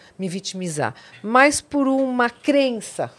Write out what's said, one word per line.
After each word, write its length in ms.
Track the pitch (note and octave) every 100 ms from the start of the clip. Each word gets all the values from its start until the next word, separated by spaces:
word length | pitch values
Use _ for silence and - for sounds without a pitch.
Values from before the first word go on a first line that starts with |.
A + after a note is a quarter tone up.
| - -
me 100 | F#3
vitimizar, 640 | F3+ - F#3 F3+ D3 A#2+ A#2+ - -
mas 360 | G3+ A#3+ C#4 C#4+
por 260 | - D4 C4+
uma 420 | C4+ C4+ B3 A#3+
crença 840 | - - C#4+ C4 A#3 - - B2+